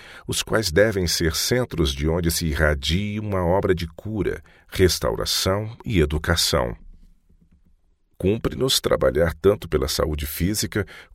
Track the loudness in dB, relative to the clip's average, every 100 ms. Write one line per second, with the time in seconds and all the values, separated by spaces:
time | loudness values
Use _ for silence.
0 | -12 -14 -8 -6 -2 -2 2 4 4 2
1 | 0 0 0 0 0 0 0 0 0 0
2 | 0 0 0 0 -2 0 2 0 0 -2
3 | -2 -4 -4 -2 0 2 2 0 -2 -10
4 | -6 -2 -2 -4 -10 -20 _ 2 4 4
5 | -2 -2 -2 -2 0 -2 -4 -10 -2 2
6 | 2 2 0 0 2 0 -2 -6 -16 -20
7 | -20 _ _ _ _ _ _ _ _ _
8 | _ -4 -2 0 -2 -2 0 0 2 2
9 | 2 2 0 2 2 2 0 -2 0 -2
10 | -2 -2 -6 -2 -2 0 -2 -4 -4 -8
11 | -20